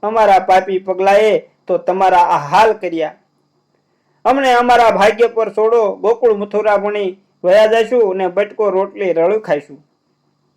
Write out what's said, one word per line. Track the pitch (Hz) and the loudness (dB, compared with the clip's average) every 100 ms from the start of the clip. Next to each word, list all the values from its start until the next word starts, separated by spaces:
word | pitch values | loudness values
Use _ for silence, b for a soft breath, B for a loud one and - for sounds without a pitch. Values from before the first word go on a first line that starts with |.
અમારા | 208 226 208 190 | -6 0 2 2
પાપી | 185 185 190 185 | 4 0 2 -6
પગલાએ | 190 185 196 202 220 175 | -4 -2 2 2 2 0
તો | - _ - 175 | -4 _ -6 -4
તમારા | 175 185 190 180 | -2 0 2 2
આ | 175 165 | 2 0
હાલ | 143 185 220 | 0 2 2
કર્યા. | 214 180 165 156 - _ _ _ _ _ _ _ _ _ _ | 0 -6 -6 -8 -10 _ _ _ _ _ _ _ _ _ _
અમને | 220 269 262 | -2 0 0
અમારા | 240 247 240 226 | 0 2 2 2
ભાગ્ય | 190 208 220 233 | 2 0 2 -2
પર | 226 214 | -2 -4
છોડો, | 208 220 233 202 190 | -2 0 0 0 -2
ગોકુળ | 196 233 240 | -4 0 0
મથુરા | 208 202 208 214 202 | -2 -4 -4 0 -2
ભણી | 202 208 190 185 _ _ | -2 -6 -8 -10 _ _
વયા | 180 202 214 | 0 2 4
જઈશું | 226 214 247 202 | 2 0 0 0
અને | 185 185 | -2 -4
બટકો | 180 202 - 208 | -4 -6 -4 -2
રોટલી | 185 196 208 190 | -2 -4 -6 -4
રળું | 160 175 214 | 0 0 -2
ખાઈશું." | 214 147 - 143 _ _ _ _ _ _ _ | -4 -6 -6 -20 _ _ _ _ _ _ _